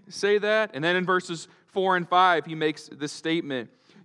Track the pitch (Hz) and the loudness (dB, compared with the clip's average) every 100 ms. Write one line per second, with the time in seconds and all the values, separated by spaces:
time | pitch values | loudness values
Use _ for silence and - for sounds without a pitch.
0 | - - 202 208 208 214 214 135 160 180 | -14 -4 0 2 2 0 -2 -2 0 0
1 | 180 185 175 165 - _ _ 202 190 185 | 2 0 -2 -10 -12 _ _ -2 2 2
2 | 170 180 185 170 147 160 156 143 - 147 | 2 4 6 4 0 -2 -2 -2 -10 -10
3 | 143 - 165 165 139 131 113 _ _ - | -10 -6 -4 -2 -2 -6 -6 _ _ -20